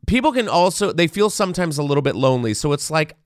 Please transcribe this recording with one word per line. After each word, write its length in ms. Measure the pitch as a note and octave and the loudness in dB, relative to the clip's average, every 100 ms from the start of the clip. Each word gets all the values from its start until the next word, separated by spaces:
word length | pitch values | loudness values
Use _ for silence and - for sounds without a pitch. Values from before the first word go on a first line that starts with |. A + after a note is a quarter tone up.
| - | -2
people 260 | A#3 D4 | 0 2
can 160 | B3+ G#3+ | 0 0
also, 440 | D#3+ F#3 - G3 | 2 2 2 -2
they 140 | D#3+ E3+ | 0 0
feel 240 | G3+ G#3 | 2 0
sometimes 480 | - F#3+ F3+ F3 D3 | 2 -2 -2 -4 -2
a 40 | |
little 200 | C#3+ C#3+ | 0 0
bit 140 | C#3 - | 0 0
lonely. 380 | C3 B2+ A#2 | 2 2 0
So 180 | G#2 D3+ | -2 -2
it's 180 | C#3+ - | -2 -2
like, 260 | D#3 D#3 - | -2 -4 -6